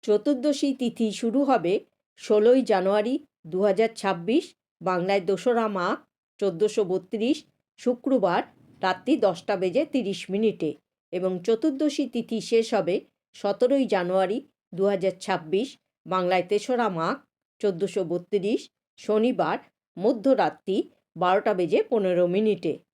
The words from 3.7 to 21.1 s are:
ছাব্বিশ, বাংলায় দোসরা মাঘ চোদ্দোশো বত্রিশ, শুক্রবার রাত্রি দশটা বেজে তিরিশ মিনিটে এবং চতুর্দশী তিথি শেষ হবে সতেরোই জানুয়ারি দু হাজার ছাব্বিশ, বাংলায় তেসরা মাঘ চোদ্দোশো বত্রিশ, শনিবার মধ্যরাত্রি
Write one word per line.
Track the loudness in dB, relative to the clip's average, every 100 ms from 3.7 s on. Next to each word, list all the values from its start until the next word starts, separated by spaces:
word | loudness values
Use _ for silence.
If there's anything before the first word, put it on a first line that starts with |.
| 2 0 0
ছাব্বিশ, | -4 -4 0 -2 -2 _ _ _
বাংলায় | -4 -2 0 0 0
দোসরা | -2 0 0 0
মাঘ | -2 -4 -4 _ _ _ _
চোদ্দোশো | -4 0 0 0 -2
বত্রিশ, | -2 -4 -4 -2 -2 -4 _ _ _
শুক্রবার | -4 -2 0 0 2 0 -4 _ _ _
রাত্রি | -4 -2 -2 2
দশটা | 2 0 -4 -2
বেজে | 0 0 0
তিরিশ | -2 -2 -6 -4
মিনিটে | 0 0 0 -6 -6 _ _ _
এবং | -4 -4 -2
চতুর্দশী | -2 0 0 0 -2 -2 -4
তিথি | -4 -4 -6
শেষ | 0 0 2
হবে | 0 0 -2 -6 _ _ -6
সতেরোই | -4 0 2 2 2
জানুয়ারি | 0 0 0 0 -2 -6 _ _
দু | 0 0
হাজার | 2 -2 -4
ছাব্বিশ, | -4 -4 -2 -2 -2 -10 _ _ -4
বাংলায় | -2 2 0 0
তেসরা | -2 -2 -2 -2
মাঘ | -2 -4 -4 _ _ _ _
চোদ্দোশো | -4 -2 -4 -4
বত্রিশ, | -4 -6 -2 -2 0 -4 -6 _ _ _
শনিবার | -2 2 2 0 -2 -2 _ _ _ -4
মধ্যরাত্রি | -2 0 2 2 2 -2 -4 -4 -4 _ _